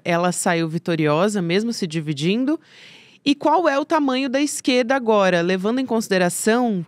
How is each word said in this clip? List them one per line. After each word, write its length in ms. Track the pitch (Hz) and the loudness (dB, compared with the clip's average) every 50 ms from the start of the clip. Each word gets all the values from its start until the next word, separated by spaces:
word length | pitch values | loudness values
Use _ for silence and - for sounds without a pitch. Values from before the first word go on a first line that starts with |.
| - | -2
ela 260 | - 170 170 175 180 | -2 -2 0 0 0
saiu 380 | 175 - - 202 175 165 165 160 | -2 -2 -2 0 0 0 -2 -2
vitoriosa, 720 | 156 170 - - 170 160 160 151 147 156 185 220 202 208 | -4 -6 -4 -4 -2 0 0 2 2 2 2 0 0 -2
mesmo 320 | 180 165 170 196 220 233 226 | -2 0 0 -2 -2 -2 -4
se 120 | - 208 | -4 -6
dividindo, 720 | 170 151 165 156 151 156 135 151 170 196 233 262 262 311 330 _ _ - - - - - - - - _ _ - | -6 -4 -6 -4 -4 -6 -2 -2 -2 0 0 0 -2 -4 -4 _ _ -20 -20 -20 -20 -20 -20 -20 -20 _ _ -2
e 100 | 277 285 | -2 0
qual 320 | 285 - 311 302 370 349 311 | 2 2 2 2 4 2 2
é 100 | 277 277 | 2 0
o 60 | 302 | 0
tamanho 460 | - 330 311 294 269 254 254 269 277 | 0 0 0 2 2 0 0 -2 0
da 100 | 240 269 | 0 0
esquerda 540 | 294 285 - - - - 254 247 254 226 269 | -2 -2 -4 -4 -2 0 2 2 2 2 0
agora, 460 | 269 240 220 220 208 196 185 180 170 | 0 2 2 2 4 4 4 2 2
levando 380 | 170 175 185 190 180 208 233 262 | 2 0 0 0 0 -2 -2 -2
em 60 | 269 | -2
consideração 1000 | 247 233 220 214 - 196 185 180 175 175 - - 214 220 247 254 240 214 180 165 | -2 -2 -2 -2 0 0 2 2 0 0 -2 0 0 2 2 2 0 -2 -2 -4